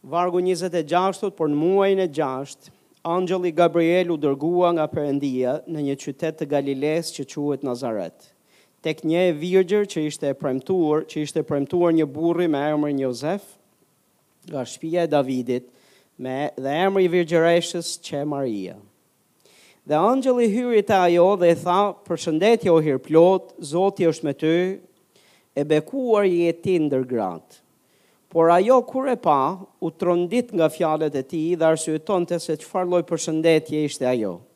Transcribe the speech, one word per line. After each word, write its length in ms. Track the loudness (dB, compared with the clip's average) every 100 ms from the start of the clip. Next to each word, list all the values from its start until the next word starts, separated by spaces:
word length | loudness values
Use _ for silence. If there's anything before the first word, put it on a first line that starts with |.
Vargu 320 | -4 -2 0 0
njëzet 300 | 0 -2 -2 -4
e 60 |
gjashtot, 480 | 0 0 0 -2 -8
por 160 | -2 -2
në 80 | 0
muajin 460 | 2 2 2 2
e 60 | 0
gjashtë, 600 | -2 -4 -4 -10 -16 -20 _ _ _ -4
angjëlli 460 | -2 0 -2 -2 2
Gabriel 540 | 2 4 2 2 0
u 60 | 0
dërgua 540 | 0 0 0 2 2 2
nga 80 | -2
Perëndia 720 | -2 -2 -2 -2 -2 -2 -4
në 200 | -6 -6 -4
një 80 | -6
qytet 340 | -8 -6 -8 -6
të 60 | -4
Galiles 580 | -2 -2 -2 -2 -2 -4 -10
që 80 | -10
quhet 340 | -6 -4 -4
Nazaret, 640 | -4 -6 -4 -6 -8 _ _ _ _ _ _ _
tek 160 | -8 -4
një 220 | -2 2 2
e 20 | 0
virgjër 480 | 0 2 2 0 -2
që 160 | -4 -6
ishte 180 | -4 -6
e 80 | -4
premtuar, 720 | -4 -6 -2 0 2 0 -2
që 160 | -8
ishte 200 | -4 -4 -4
premtuar 480 | -4 -2 0 2 2
një 80 |
burri 460 | 0 -2 -2 0 0
me 80 | 0 0
emrin 260 | 0 -2 -2
Jozef, 480 | -4 -4 -6 -6 -8 _ _ _ _ _ _ _ _ _
nga 220 | -12 -10 -10
shtëpia 380 | -10 -4 -2 0
e 60 |
Davidit, 580 | 0 0 -4 -2 -4 -6 _ _ _ _ -12
me, 320 | -8 -4 -6
dhe 240 | -6 -4 0
emri 240 | 0 2 2
i 40 | 0
virgjëreshës 800 | 0 2 4 2 0 -8 -8 -12
që 160 | -8 -6
e 80 | -4
Maria. 480 | -4 -4 -6 -8 -14 -20 _ _ _ _ _ _ _ _ _ -2
Dhe 80 | 2
angjëlli 560 | 2 2 2 2 2
hyri 320 | 0 2 2
te 160 | 4 4
ajo 300 | 4 6 4 6
dhe 160 | 4 2
i 0 |
tha: 160 | 2 2 2 -2
"Përshëndetje, 640 | -8 -6 -2 0 2 2 4
o 80 | 4
hir 240 | 4 -2
plot, 560 | 4 6 6 4 -2 -16
Zoti 480 | -6 0 0 2
është 200 | 0 0
me 120 | -6 -2
ty, 200 | 0 0 0 -6 _ _ _ _ _ _ _ -6
e 80 |
bekuar 640 | 0 0 0 -6 0 2 2
je 240 | 2 0
ti 240 | -2 -2 0
ndër 320 | 0 -2 -2
gratë." 560 | -4 -4 -6 _ -20 _ _ _ _ _ _ _
Por 160 | 2 4
ajo, 300 | 4 6 4
kur 240 | 2 -4 -2
e 80 |
pa, 460 | 0 2 2 2 -4 -14 _
u 140 | -10
trondit 540 | -2 0 0 0 -2 -2
nga 160 | 0 0
fjalët 480 | 2 -2 0 -2
e 60 | -4
tij 300 | -6 -4 -2
dhe 140 | 2 2
arsyetonte 720 | 2 -2 -6 -2 -2 -2 -6
se 140 | -4 -8
çfarë 320 | -6 -4 0
lloj 140 | 0 0
përshëndetje 800 | -6 -4 0 4 2 0 -4 -4
ishte 220 | -2 -2
ajo. 300 | 0 -2 -6 -16